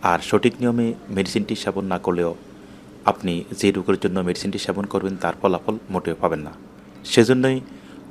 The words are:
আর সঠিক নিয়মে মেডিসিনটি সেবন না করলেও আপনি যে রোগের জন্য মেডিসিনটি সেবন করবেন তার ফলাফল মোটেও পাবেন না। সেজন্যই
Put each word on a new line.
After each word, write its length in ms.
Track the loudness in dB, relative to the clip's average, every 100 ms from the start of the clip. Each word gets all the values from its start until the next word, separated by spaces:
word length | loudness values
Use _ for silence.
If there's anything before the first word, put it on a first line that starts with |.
আর 180 | 4 2
সঠিক 340 | 2 2 2 0
নিয়মে 340 | 0 2 0 -2 -4
মেডিসিনটি 460 | -2 0 0 -2 -4
সেবন 300 | -2 -4 -2
না 120 | -2
করলেও 360 | 0 0 0 -2 -14 -20 -20 -20 -20 -2 0
আপনি 380 | 0 -2 -4 -6 0
যে 140 | 2
রোগের 260 | 2 0 0
জন্য 160 | 2 0
মেডিসিনটি 400 | -2 -2 -4 -6
সেবন 260 | -4 -4 -2
করবেন 300 | -2 -2 -2
তার 180 | -4 0
ফলাফল 340 | 0 0 -2 -6 -4
মোটেও 260 | -4 -4 -2
পাবেন 240 | 0 0
না। 140 | -6 -14 -20 -20 -20 -18
সেজন্যই 540 | 0 4 6 6 4 0 -6 -18 -20 -20 -10